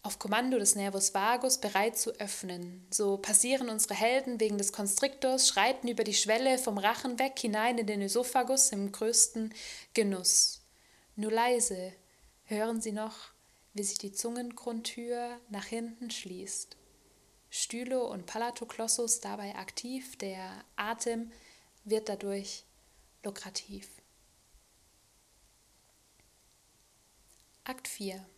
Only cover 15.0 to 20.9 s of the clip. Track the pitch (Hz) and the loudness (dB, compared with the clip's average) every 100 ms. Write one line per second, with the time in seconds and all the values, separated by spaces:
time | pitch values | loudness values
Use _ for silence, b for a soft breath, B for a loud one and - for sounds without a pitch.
15 | 240 240 240 240 240 208 - 226 233 226 | -6 -4 -6 -10 -10 -10 -6 -6 -6 -10
16 | 240 - 185 180 196 - - - _ _ | -10 -10 -10 -10 -8 -8 -10 -16 _ _
17 | _ _ _ _ _ - - 233 247 254 | _ _ _ _ _ -4 -4 -4 -2 0
18 | 240 185 175 220 240 240 233 - 226 - | 0 -4 -6 -4 -4 -4 -10 -4 0 0
19 | 233 - 202 208 202 208 190 - 240 262 | 2 0 -2 -6 -6 -8 -8 -10 -8 -8
20 | 262 - 196 190 185 190 - - 208 | -10 -8 -8 -8 -12 -14 -12 -6 -4